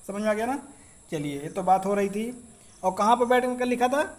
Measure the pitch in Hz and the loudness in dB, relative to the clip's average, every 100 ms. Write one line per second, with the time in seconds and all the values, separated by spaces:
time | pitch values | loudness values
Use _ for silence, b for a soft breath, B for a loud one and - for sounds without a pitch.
0 | - 202 214 214 233 285 - B B B | -10 -4 -2 0 -2 -4 -8 B B B
1 | - 160 147 143 151 185 185 185 190 202 | -8 -6 -4 -6 -6 -4 2 2 2 0
2 | 196 202 233 247 - B B B 190 196 | 0 -2 -6 -8 -18 B B B -4 2
3 | 208 240 240 247 254 247 247 247 247 277 | 4 4 4 4 2 -2 -2 0 2 2
4 | 311 | -2